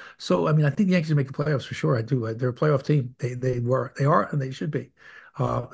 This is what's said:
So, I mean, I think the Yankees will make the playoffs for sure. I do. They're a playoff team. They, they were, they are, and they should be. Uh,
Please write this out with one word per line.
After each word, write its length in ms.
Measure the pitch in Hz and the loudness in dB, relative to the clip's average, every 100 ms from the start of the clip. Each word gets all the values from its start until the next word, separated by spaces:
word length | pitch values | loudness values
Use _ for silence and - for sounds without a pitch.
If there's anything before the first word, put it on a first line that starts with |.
| - - | -20 -16
So, 300 | - 180 165 | -2 0 4
I 40 | |
mean, 140 | 156 147 | 4 4
I 40 | |
think 180 | 139 196 | 2 2
the 60 | 180 | 2
Yankees 160 | 160 | 2
will 80 | 147 | 0
make 100 | 131 | 0
the 160 | - 151 | -2 -2
playoffs 200 | 135 - | -2 -4
for 100 | - | -4
sure. 220 | 160 127 | 0 0
I 60 | |
do. 320 | 113 135 110 117 | 0 -2 -2 -2
They're 140 | 127 | -4
a 40 | |
playoff 300 | 117 156 139 | 0 2 2
team. 320 | - 147 123 - | 2 0 0 -6
They, 160 | 123 123 | -8 -4
they 260 | 127 123 | -2 -2
were, 340 | 120 131 120 - | 0 0 0 0
they 80 | 139 | 2
are, 240 | 185 190 | 4 2
and 100 | 147 | -2
they 80 | 131 | -4
should 220 | 131 175 | -6 -4
be. 180 | 147 - _ - - - - | -4 -6 _ -20 -20 -20 -4
Uh, 280 | 123 120 120 | -2 -2 -2